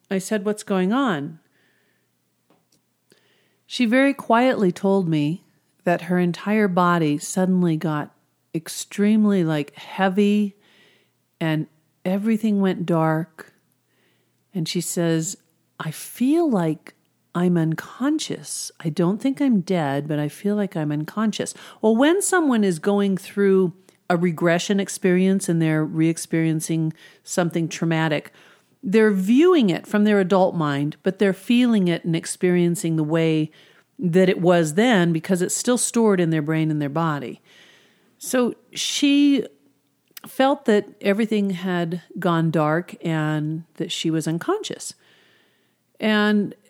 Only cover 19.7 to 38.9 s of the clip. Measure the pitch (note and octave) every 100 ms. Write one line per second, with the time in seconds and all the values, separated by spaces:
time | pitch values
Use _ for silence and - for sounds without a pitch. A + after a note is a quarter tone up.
19.7 | F3+ C#3+ C#3 D3 D3 D3 - G3+ G#3 G3
20.7 | E3+ D3+ D3 D#3 - A3 - - - -
21.7 | - A3 A3+ C#4+ F#4+ F#4+ F#4 D4+ A#3 G3+
22.7 | D#3+ G3+ G3+ G3+ F#3 - G#3 G3+ F#3+ F#3
23.7 | - _ _ - F3 F3+ D3+ E3+ E3+ -
24.7 | G3 F#3+ - F#3+ F3+ F#3+ F#3+ F#3+ E3 D#3+
25.7 | D#3 D#3 D#3+ D#3+ E3 - E3 D#3+ D#3 D#3+
26.7 | D#3+ D#3+ D#3 - _ - - F3 E3+ D#3+
27.7 | - E3 D#3+ D#3+ D3 - - - _ _
28.7 | _ - G#3+ G#3+ G3 F#3+ B3 F4 F4 G#3
29.7 | D#3+ - G#3 G#3 G3+ F#3 G3 F#3 E3+ D3
30.7 | C#3+ D3 - F#3+ F#3 G3+ F#3 - A#3+ B3
31.7 | A3 F3 E3+ F3 E3 - - F#3 F3+ F3
32.7 | E3+ E3 D#3+ D3+ E3 D#3+ D#3 D#3 - _
33.7 | _ _ - F3+ F3 F#3 G3+ F3 F3 D#3
34.7 | D#3 B3 G#3 F3 D#3+ - F#3 F3+ - -
35.7 | B3 - A#3 A3 F#3+ E3 D#3+ D3+ D#3+ D#3
36.7 | D3+ C#3+ D3+ E3 C#3+ C3 - _ - -
37.7 | _ _ _ _ _ - B3+ A#3+ - _
38.7 | - -